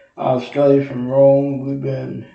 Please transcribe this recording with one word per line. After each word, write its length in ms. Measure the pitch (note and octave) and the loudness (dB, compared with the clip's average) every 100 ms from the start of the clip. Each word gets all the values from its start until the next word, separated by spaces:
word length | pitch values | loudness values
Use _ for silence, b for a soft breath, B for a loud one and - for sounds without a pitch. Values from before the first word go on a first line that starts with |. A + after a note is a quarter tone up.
| b - | b -8
our 240 | - B2+ | -2 -2
study 420 | A#2+ C#3+ C#3+ C#3 | -4 0 4 4
from 260 | C#3 B2+ B2 | 0 -6 -4
Rome, 580 | C3+ C#3 C#3 C#3 C3+ C3+ | 4 6 4 0 -4 -6
we've 160 | C#3 | -6
been 440 | C3+ C3+ B2+ A#2 A2+ | -6 -8 -8 -12 -14